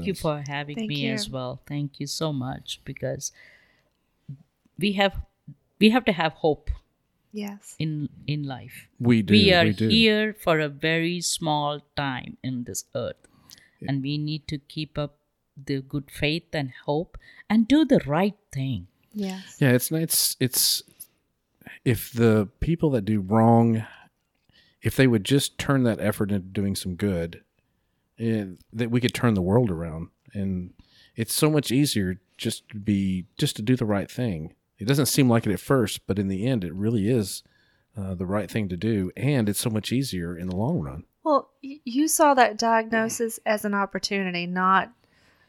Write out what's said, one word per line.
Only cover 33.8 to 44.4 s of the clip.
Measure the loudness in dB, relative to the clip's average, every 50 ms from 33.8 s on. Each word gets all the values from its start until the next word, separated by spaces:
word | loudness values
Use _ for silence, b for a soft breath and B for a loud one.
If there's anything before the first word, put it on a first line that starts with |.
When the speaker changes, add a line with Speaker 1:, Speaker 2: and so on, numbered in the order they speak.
| 2
Speaker 2:
right | 0 0 -2 -2 -6
thing. | -6 -4 -4 -4 -4 -6 -8 -12 _ _ _ _ _ -6
It | 0
doesn't | 0 2 2 2
seem | 2 4 4 4 6
like | 4 4 4
it | 0
at | -2 -2
first, | 0 2 2 2 2 0 -4 -8 _
but | -4 -2 -2
in | -2 -2
the | -2 -2 -2
end, | -2 -2 -2 -2
it | -6 -6
really | -4 -2 -2 0 0 2 2
is, | 2 2 0 -2 -6 -12 _ _ _ _ _ _ _ _ _ _ -12
uh, | -10 -8 -8 -6
the | -6 -4
right | -2 -2 -2 -2 -2
thing | -4 -4 -2 -2
to | -4
do, | -2 0 0 0 0 0 -2 -4
and | -2 -2 0 2 2 2 0
it's | 0 -2
so | -2 -2
much | -2 -2 -2 -2
easier | -2 -2 -2 -2 -4 -6 -6 -6 -6
in | -6 -6 -4
the | -2
long | -2 -2 0 -2 -2
run. | -4 -6 -10 -12 -16 _ _ _
Speaker 3:
Well, | -2 0 0 0 0 _ _ _
y-, | -16 -16 -16 -14 -12
you | -6 -2 0 0 0
saw | 2 4 4 4 6
that | 6 4 2 2 -2
diagnosis | 0 2 2 2 0 0 -2 -2 0 -2 -2 -4 -4 -6 -6 -6 -2
as | -2 -2 -2 -2
an | -2 -2
opportunity, | -2 -2 -2 -4 -6 -4 -2 -2 -2 -2 -2 -4 -4